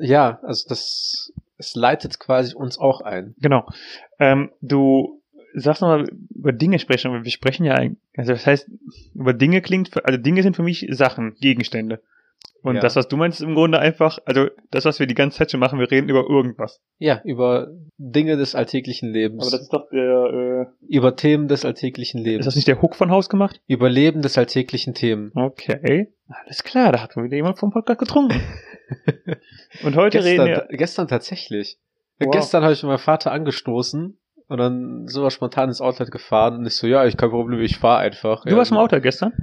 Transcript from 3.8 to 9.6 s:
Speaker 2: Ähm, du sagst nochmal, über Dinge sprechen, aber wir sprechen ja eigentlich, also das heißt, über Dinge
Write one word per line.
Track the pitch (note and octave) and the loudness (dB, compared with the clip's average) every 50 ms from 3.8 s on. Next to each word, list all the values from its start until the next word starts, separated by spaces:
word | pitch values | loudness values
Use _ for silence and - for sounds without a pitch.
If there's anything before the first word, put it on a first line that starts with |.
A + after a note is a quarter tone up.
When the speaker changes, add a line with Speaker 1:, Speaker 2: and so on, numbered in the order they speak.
| - - - - - _ _ - | -18 -20 -20 -20 -20 _ _ 2
Speaker 2:
Ähm, | C#3+ C3+ C3+ C#3 C#3+ - _ - | 4 4 4 4 0 -4 _ -12
du | - B2 C#3 C#3 C#3 C3+ C3+ C3+ - - - - _ _ _ - - _ - | -4 0 2 4 4 6 4 4 2 0 -8 -14 _ _ _ -20 -20 _ -8
sagst | C#3 B2+ D3 D#3 - | -2 0 0 0 2
nochmal, | F#3+ E3+ D#3+ D3+ D3 - - - - - - | 2 2 2 2 0 -4 -8 -14 -18 -18 -10
über | - - C#3+ | -4 -2 0
Dinge | B2 A2+ D3+ F3+ G3 D3+ | 0 2 2 2 2 0
sprechen, | - - B2+ A#2+ - C3 | 0 0 -2 0 0 -4
aber | B2 A#2 A2+ | -4 -6 -6
wir | A#2+ | -8
sprechen | - - - C3 C3+ - E3+ | -8 -4 -2 -2 -2 0 0
ja | D3 C3+ | 2 2
eigentlich, | C3 B2+ A#2+ - - _ _ - | 2 2 0 -4 -8 _ _ -10
also | - A#2+ A#2+ B2 | -6 -2 -2 -2
das | A#2 - | 0 2
heißt, | C#3+ C#3+ C#3 - - - - - - - - - - - | 2 2 2 0 -8 -20 -20 -20 -20 -20 -20 -20 -18 -10
über | - C3 B2+ B2+ | -4 0 0 2
Dinge | A2+ C3+ D3+ F3+ F#3+ | 2 4 4 2 2